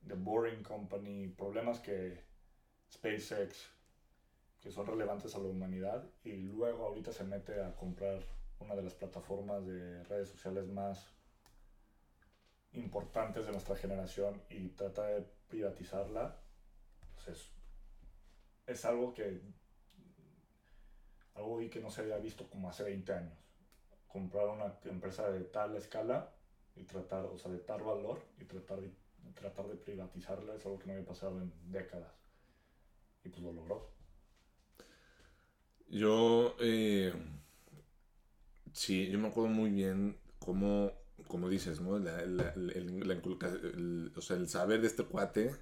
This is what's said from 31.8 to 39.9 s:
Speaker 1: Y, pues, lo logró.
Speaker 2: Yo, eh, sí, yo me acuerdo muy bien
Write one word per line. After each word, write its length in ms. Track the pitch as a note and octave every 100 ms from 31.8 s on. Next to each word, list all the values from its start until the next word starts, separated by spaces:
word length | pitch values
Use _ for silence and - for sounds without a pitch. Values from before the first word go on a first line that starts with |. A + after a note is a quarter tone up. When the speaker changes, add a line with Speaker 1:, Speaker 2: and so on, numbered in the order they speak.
| - F2 D#2 - - _ _ _ _ _ _ _ _ _
Speaker 1:
Y, 60 | F#2
pues, 120 | F2
lo 100 | F2
logró. 360 | E2 E2 G2+ - - - - - _ _ _ _ - - - - - - - _ _ _ _ -
Speaker 2:
Yo, 640 | G#2 G#2+ A2 A#2 A#2 A#2+ -
eh, 540 | A#2+ A2+ A2 G2+ F#2 F2 D#2+ D2 - - - - - - - - _ - - - -
sí, 360 | - - F#2+ F#2+
yo 100 | G2+
me 80 | G#2+
acuerdo 220 | A2 A2
muy 200 | A2 A2
bien 480 | G2 F#2+